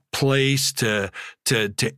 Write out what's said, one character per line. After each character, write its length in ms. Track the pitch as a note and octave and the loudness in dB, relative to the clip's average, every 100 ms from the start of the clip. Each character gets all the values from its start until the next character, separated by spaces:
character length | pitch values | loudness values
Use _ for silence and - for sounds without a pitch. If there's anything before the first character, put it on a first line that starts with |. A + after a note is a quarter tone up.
| _ | _
place 600 | - C#3 C3+ C3+ C3+ - | -2 2 2 2 2 -2
to, 360 | - A2+ G#2+ G2 - - - - | -2 0 0 -2 -6 -16 -10 -2
to, 240 | A#2 G#2 | 0 0
to 220 | G2+ A#2+ | -2 -4